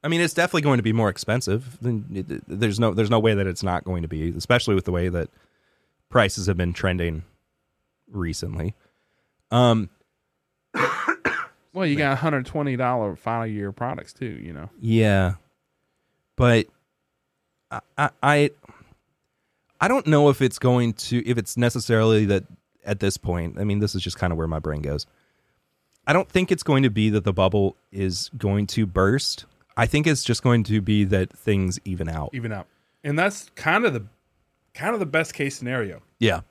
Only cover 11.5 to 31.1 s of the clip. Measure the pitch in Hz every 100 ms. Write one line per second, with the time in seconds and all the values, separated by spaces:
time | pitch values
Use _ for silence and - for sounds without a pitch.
11.5 | _ _ 180 175 143 143 135 156 143 127
12.5 | 156 143 123 127 127 104 80 - 117 113
13.5 | 104 101 98 120 - - - 123 73 78
14.5 | 76 80 - 113 113 110 98 90 92 _
15.5 | _ _ _ _ _ _ _ _ - 123
16.5 | 117 - _ _ _ _ _ _ _ _
17.5 | _ _ 113 _ - 147 _ 139 147 147
18.5 | - - - - _ _ _ _ _ _
19.5 | _ _ _ 185 262 156 147 147 135 131
20.5 | - 127 123 117 104 - 120 113 117 101
21.5 | - 120 120 113 113 113 110 104 98 -
22.5 | - _ _ - 101 98 - - 87 85
23.5 | - 104 104 104 95 90 - 92 82 80
24.5 | 78 78 76 73 73 - _ _ _ _
25.5 | _ _ _ _ _ - 160 - 185 185
26.5 | 180 - 135 135 107 107 104 98 92 95
27.5 | 101 98 - _ 98 95 87 - 123 101
28.5 | 101 101 - 104 95 95 135 - - -
29.5 | _ _ - 113 147 156 143 - 117 127
30.5 | 120 107 107 95 104 98